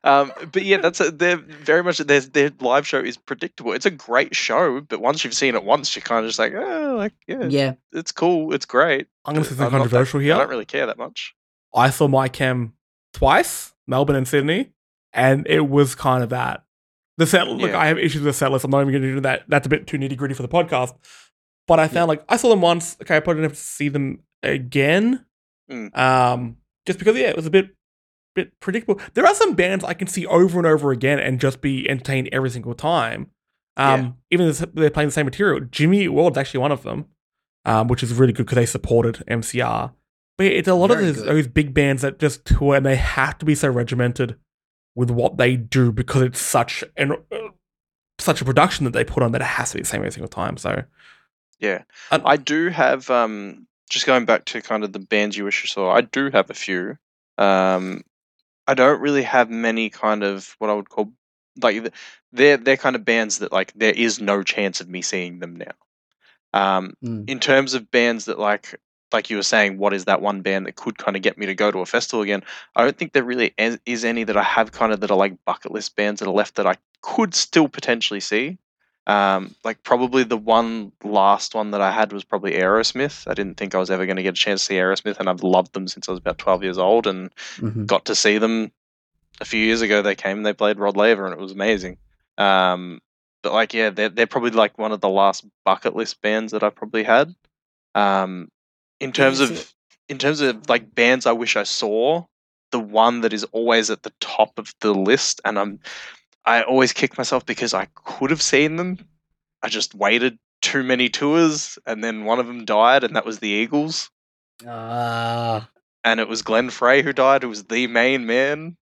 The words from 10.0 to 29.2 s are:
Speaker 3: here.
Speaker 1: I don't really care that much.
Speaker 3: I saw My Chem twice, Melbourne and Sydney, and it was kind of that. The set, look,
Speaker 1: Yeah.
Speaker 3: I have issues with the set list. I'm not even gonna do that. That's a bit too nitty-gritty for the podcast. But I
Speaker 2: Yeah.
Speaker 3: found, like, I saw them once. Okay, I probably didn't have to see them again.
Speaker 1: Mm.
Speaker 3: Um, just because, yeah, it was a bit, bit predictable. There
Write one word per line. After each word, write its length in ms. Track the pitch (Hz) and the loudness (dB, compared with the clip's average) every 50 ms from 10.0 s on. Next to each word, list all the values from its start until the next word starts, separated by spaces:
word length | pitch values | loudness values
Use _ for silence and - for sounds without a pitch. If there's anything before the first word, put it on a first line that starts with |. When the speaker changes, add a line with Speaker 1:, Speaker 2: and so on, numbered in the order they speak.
| 135 127 - 143 | 2 2 0 0
Speaker 3:
here. 140 | 139 143 165 | 2 2 4
Speaker 1:
I 40 | 220 | 2
don't 100 | 277 - | 2 0
really 140 | - 117 - | -2 -8 -8
care 220 | - - 143 135 | -6 -4 -4 -4
that 120 | 110 - - | -4 -4 -8
much. 360 | 120 147 - - - - _ _ _ _ _ _ _ _ - | -10 -12 -12 -14 -16 -16 _ _ _ _ _ _ _ _ 2
Speaker 3:
I 160 | 120 123 135 | 4 4 4
saw 160 | 131 - 156 | 4 4 2
My 220 | 139 135 131 131 131 | 4 4 2 2 0
Chem 460 | - - 139 131 127 127 120 113 _ _ _ _ _ _ _ _ | -2 -2 -2 0 0 -2 -4 -6 _ _ _ _ _ _ _ _
twice, 640 | - - 139 135 151 - - - - - - - _ _ _ - | -4 0 4 4 6 4 4 0 -6 -10 -14 -16 _ _ _ -2
Melbourne 260 | 127 131 143 143 143 | 0 0 2 2 2
and 120 | 135 131 | 0 0
Sydney, 440 | 127 - 143 139 151 170 208 269 - _ _ _ _ _ _ _ _ | 2 0 0 2 2 0 -2 -2 -6 _ _ _ _ _ _ _ _
and 320 | - - 127 131 135 143 - - | 0 2 4 4 4 4 2 2
it 200 | 156 156 151 139 | 2 2 2 4
was 280 | 135 143 143 127 - | 4 4 4 4 0
kind 260 | - - 139 127 127 | -2 0 0 2 2
of 80 | 123 113 | 0 -2
that. 340 | 127 123 123 123 - - _ _ _ _ _ _ _ _ _ _ _ | -4 -4 -4 -4 -6 -8 _ _ _ _ _ _ _ _ _ _ _
The 100 | - 160 | 0 2
set, 220 | 156 - 180 - - | 4 4 2 2 0
look, 240 | - - - - | -2 -2 -2 0
Speaker 1:
Yeah. 60 | - 170 | 2 2
Speaker 3:
I 80 | 156 | 2
have 120 | 151 165 - | 2 2 2
issues 240 | - 160 131 151 | 0 0 0 0
with 40 | 143 | -2
the 60 | 147 131 | -2 0
set 180 | - 143 131 | 0 0 2
list. 120 | 135 131 - | 2 0 0
I'm 60 | 135 | 2
not 100 | 135 139 | 2 2
even 100 | 139 139 135 | 2 2 0
gonna 200 | 139 131 135 131 | 0 -2 -2 -2
do 60 | 139 | -2
that. 220 | 135 131 135 - - - | -2 -2 -2 -2 -2 0
That's 180 | 151 139 - | 0 0 2
a 20 | 131 | 2
bit 200 | 151 143 - - | -2 -2 -2 -6
too 100 | - 139 | -6 -6
nitty-gritty 360 | 135 135 139 127 139 135 135 | -4 -4 -4 -6 -6 -6 -6
for 80 | 127 | -6
the 60 | 123 120 | -6 0
podcast. 460 | - 175 170 170 147 127 127 123 - _ _ _ - - _ _ _ _ _ _ _ _ _ | 0 0 0 2 0 -2 -2 -4 -6 _ _ _ -20 -20 _ _ _ _ _ _ _ _ _
But 140 | - 165 160 | 4 6 6
I 20 | |
Speaker 2:
Yeah. 60 | 156 151 | 6 4
Speaker 3:
found, 200 | 127 170 170 165 | 2 0 2 2
like, 140 | 156 151 - - | 0 -2 0 -2
I 80 | 208 | 0
saw 120 | 226 - 240 | 2 6 4
them 100 | 220 185 | 6 6
once. 360 | 170 170 170 170 165 - - _ | 6 4 2 2 -2 -10 -12 _
Okay, 140 | - - 170 | -4 0 0
I 40 | 156 | 2
probably 220 | 151 175 165 151 | 2 2 0 0
didn't 80 | 156 151 | 0 -4
have 80 | 143 - | -4 -8
to 60 | - | -14
see 240 | - - - 147 147 | -14 -6 -4 -4 -2
them 320 | 139 143 139 135 - - _ _ _ _ - | 0 -2 -2 -2 -6 -10 _ _ _ _ -4
again. 840 | 143 143 139 127 123 127 139 135 147 165 196 214 233 262 254 _ _ _ _ _ _ _ _ _ _ | -2 -2 -2 -4 -2 0 2 2 4 4 4 4 2 0 0 _ _ _ _ _ _ _ _ _ _
Speaker 1:
Mm. 260 | 135 120 107 98 _ - | -12 -12 -12 -8 _ 2
Speaker 3:
Um, 580 | 127 131 131 127 127 123 123 123 123 117 113 _ _ _ _ _ _ | 4 4 6 6 4 4 2 0 -4 -10 -12 _ _ _ _ _ _
just 140 | - 185 185 | -6 -6 2
because, 160 | 180 214 226 | 2 2 2
yeah, 140 | 254 254 208 | 4 0 0
it 60 | - | 0
was 100 | - 160 | -2 -2
a 40 | 160 | 4
bit, 240 | 170 190 185 190 _ _ _ _ _ _ _ _ _ _ _ _ _ | 4 4 4 4 _ _ _ _ _ _ _ _ _ _ _ _ _
bit 180 | 190 - - _ _ | -6 -6 -6 _ _
predictable. 400 | - 202 185 226 226 - 196 196 - - _ | -8 -6 -6 -4 -2 -2 -2 -2 -4 -4 _
There 120 | 233 | 4